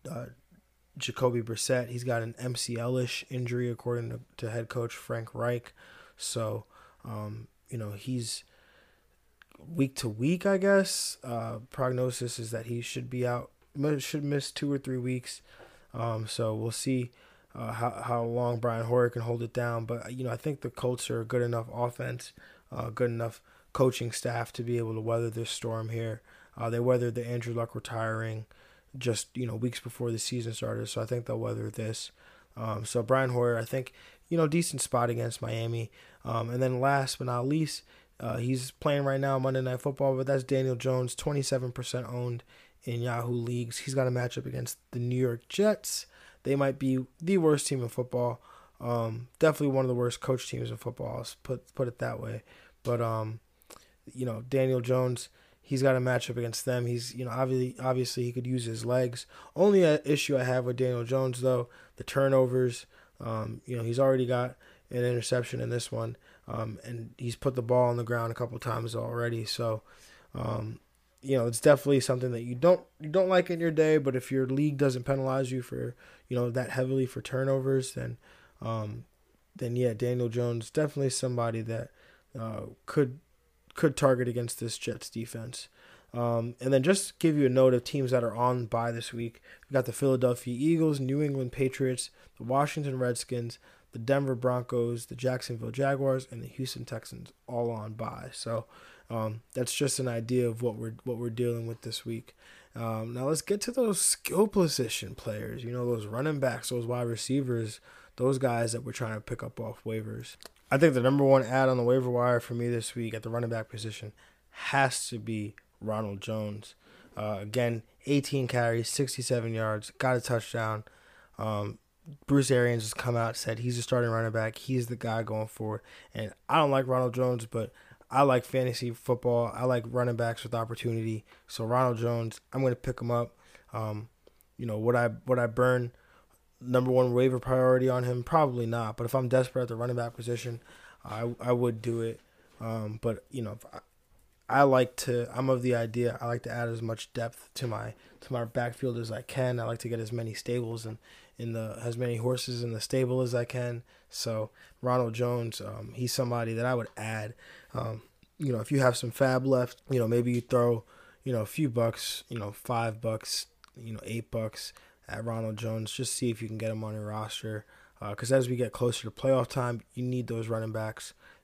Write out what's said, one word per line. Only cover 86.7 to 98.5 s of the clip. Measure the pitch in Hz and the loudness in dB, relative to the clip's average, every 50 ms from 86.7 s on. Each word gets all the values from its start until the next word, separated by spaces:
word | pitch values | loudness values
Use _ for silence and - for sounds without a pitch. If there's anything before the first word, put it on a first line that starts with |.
| 139 | 4
then | 135 131 | 6 6
just | 165 190 190 - - - - | 6 4 4 0 -4 -2 2
give | - 165 151 | 4 4 6
you | 147 139 | 6 6
a | 127 | 6
note | 123 131 131 131 127 | 8 8 8 8 8
of | 123 120 | 6 2
teams | - - 143 135 123 | 0 -2 0 2 2
that | 127 123 117 | 4 2 2
are | 113 104 | 2 2
on | 117 123 127 127 123 120 | 2 2 2 2 2 0
bye | 110 - 113 117 120 | 0 0 0 0 0
this | 117 117 113 - - | -2 -4 -8 -8 -8
week. | 117 117 117 - - - - - - - - | -6 -8 -8 -8 -14 -20 -20 -20 -20 -10 0
We | 139 | 0
got | 131 120 | 0 0
the | 120 113 | 0 0
Philadelphia | - 143 135 131 123 127 123 123 120 - 123 120 | 2 4 4 4 6 4 4 2 0 -2 -6 -2
Eagles, | 120 143 160 170 160 160 156 147 135 | 0 2 4 4 6 4 4 2 2
New | 135 127 139 147 151 | 0 0 0 2 2
England | 147 139 135 131 123 - | 0 0 -2 -2 -4 -2
Patriots, | 139 139 131 131 - 139 127 127 120 - - - - - - _ | 0 0 0 2 2 0 0 0 0 -4 -8 -12 -20 -20 -20 _
the | - 117 | -12 -4
Washington | 117 131 135 147 143 - 156 147 143 131 127 | 0 2 2 2 2 0 -2 -4 -4 -2 0
Redskins, | 127 123 120 - - - 123 120 120 117 - - _ - - _ _ _ - | 0 0 0 -2 -4 -4 -4 -4 -4 -6 -8 -12 _ -20 -20 _ _ _ -12
the | 117 | -6
Denver | 113 120 135 139 139 135 131 | 0 2 2 2 2 2 0
Broncos, | 113 120 127 123 123 120 - 127 120 117 117 120 117 - | 2 2 2 2 2 0 0 0 0 0 0 -2 -4 -6
the | - 117 | -10 -8
Jacksonville | 117 123 127 127 123 - - 123 113 117 113 | -2 0 0 0 0 -2 -6 -6 -6 -6 -6
Jaguars, | 113 131 139 139 139 135 139 135 131 131 127 - | -2 0 0 2 2 2 2 2 2 0 -2 -6
and | 123 117 117 | -10 -12 -12
the | 123 | -10
Houston | - - 131 127 - 123 123 | -8 -8 -6 -6 -6 -8 -10
Texans | - 123 110 - - 123 120 - - - _ _ | -8 -10 -10 -10 -12 -14 -16 -16 -18 -20 _ _
all | - 123 120 120 117 | -6 -4 -2 -2 -2
on | 117 110 107 110 107 | -2 -4 -6 -8 -8
bye. | 113 113 107 - - - 127 - | -6 -6 -6 -8 -8 -12 -12 -12
So, | - - 113 | -10 -6 -4